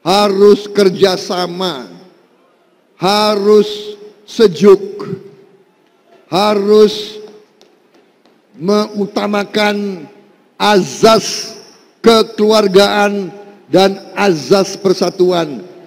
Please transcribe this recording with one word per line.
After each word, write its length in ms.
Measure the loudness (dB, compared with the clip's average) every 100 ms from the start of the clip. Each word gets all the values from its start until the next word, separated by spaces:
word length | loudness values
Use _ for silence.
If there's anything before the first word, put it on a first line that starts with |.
harus 640 | 0 0 0 4 4 4 0
kerjasama, 1120 | 0 0 2 0 0 -6 -6 -6 -6 -8 -8 -14 -20 -20 _ _ _ _ _ _ _ _ _
harus 1000 | -2 0 0 0 2 2 2 -6 -14 -18 -20 _ -14
sejuk, 800 | 0 0 4 4 4 2 -12 -12 -14 -16 -20 _ _ _ _ _ _ _ _ _
harus 920 | -2 0 0 2 4 4 0 -14 -16 -20 -20 _ _ _ _ _ _ _ _ _ _ _ -8
mengutamakan 1500 | -2 -2 -2 -6 -6 -4 -4 -4 -4 -2 -2 -2 -6 -10 -16 -20 _ _ _ _
azas 960 | 0 0 0 0 2 2 0 -10 -12 -18 -20 _ _ _
kekeluargaan 1300 | 2 2 0 -2 0 2 4 2 2 0 -2 -2 -8 -14 -20 -20 _
dan 320 | 2 2 0 -12 -4
azas 560 | -2 -2 0 0 0
persatuan. 880 | -4 -4 -2 -4 0 0 0 -4 -10 -16 -20